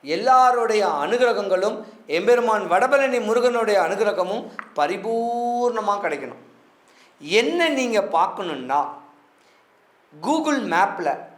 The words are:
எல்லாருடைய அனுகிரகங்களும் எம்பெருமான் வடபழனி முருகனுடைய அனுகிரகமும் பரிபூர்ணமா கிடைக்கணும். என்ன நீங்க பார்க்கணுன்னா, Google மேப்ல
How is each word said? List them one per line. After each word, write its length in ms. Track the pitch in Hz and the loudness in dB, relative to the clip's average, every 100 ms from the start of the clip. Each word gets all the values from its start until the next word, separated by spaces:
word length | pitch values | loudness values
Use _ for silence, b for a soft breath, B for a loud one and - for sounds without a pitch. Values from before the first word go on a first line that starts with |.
எல்லாருடைய 760 | - 170 233 254 254 240 226 214 185 151 | -4 -2 4 6 6 4 0 0 0 0
அனுகிரகங்களும் 720 | 151 240 247 208 196 185 202 220 B B - | -2 2 2 0 0 0 0 -4 B B -4
எம்பெருமான் 600 | 156 202 240 233 214 185 | -2 2 2 2 0 2
வடபழனி 480 | 180 254 277 269 247 214 | 2 2 2 2 0 0
முருகனுடைய 500 | 226 247 233 220 202 165 | 2 2 0 2 2 2
அனுகிரகமும் 580 | 196 208 180 180 220 - B - - | 0 0 0 -4 -4 -8 B -10 -2
பரிபூர்ணமா 1160 | 147 202 208 226 233 240 240 240 240 226 202 202 | -2 -2 -4 -4 -2 -4 -4 0 0 0 -2 -2
கிடைக்கணும். 400 | 180 143 131 120 - _ _ _ b b b b | -2 -4 -8 -16 -20 _ _ _ b b b b
என்ன 480 | 147 196 262 349 330 277 | 0 2 2 2 0 2
நீங்க 240 | 247 220 196 165 | 0 0 0 0
பார்க்கணுன்னா, 640 | 185 - 185 143 127 143 139 - - _ _ _ b b b b _ _ _ 151 175 | 0 -2 -8 -8 -2 -2 -2 -8 -20 _ _ _ b b b b _ _ _ -10 -2
Google 340 | 320 311 277 202 | 0 0 -2 0
மேப்ல 420 | 170 196 - 156 131 - | 0 0 0 -4 -4 -10